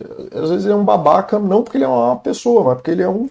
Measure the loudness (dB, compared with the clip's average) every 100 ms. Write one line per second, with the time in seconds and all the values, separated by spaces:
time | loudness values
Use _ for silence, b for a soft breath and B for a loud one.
0 | -14 -16 -12 -6 -4 -2 0 0 2 2
1 | 4 2 2 -2 2 0 0 -2 0 2
2 | 0 0 -4 -4 2 2 4 0 -2 -2
3 | 0 -2 -6